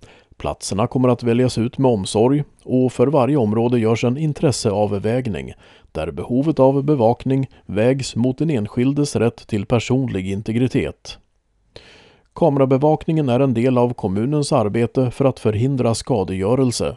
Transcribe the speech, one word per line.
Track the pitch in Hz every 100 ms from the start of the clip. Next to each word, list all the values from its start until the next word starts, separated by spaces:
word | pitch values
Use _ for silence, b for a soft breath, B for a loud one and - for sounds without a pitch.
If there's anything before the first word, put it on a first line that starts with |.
| b b b -
"Platserna | 71 73 - 98 120
kommer | 131 127
att | 120
väljas | 120 120 127 120
ut | 117 -
med | 135
omsorg | 107 95 107 120 147 147 _
och | - 127 127
för | - 123
varje | 147 120 147
område | 104 110 120 123
görs | 110 117
en | 120 131
intresseavvägning | 156 - 151 - 117 98 104 101 104 123 127 78 64 - b b b
där | 80 80
behovet | 73 - 123 156 -
av | 135 139
bevakning | 139 147 113 120 131 135 131 b -
vägs | 92 120 139 - -
mot | 127 131
den | 156
enskildes | 127 104 - 131 147 143 107
rätt | 113 - -
till | 107 -
personlig | 120 - 131 123 101 92
integritet." | 98 107 113 127 135 71 - - - _ _ _ _ _ B B B B B B
Kamerabevakningen | - 170 139 131 131 151 151 - 156 139
är | 120
en | 139
del | 117 131 123
av | 120
kommunens | 120 101 98 123 151 143
arbete | 143 104 117 117 139 127
för | -
att | 131 -
förhindra | 110 104 131 135 127
skadegörelse | - - 117 95 95 95 127 127 - 76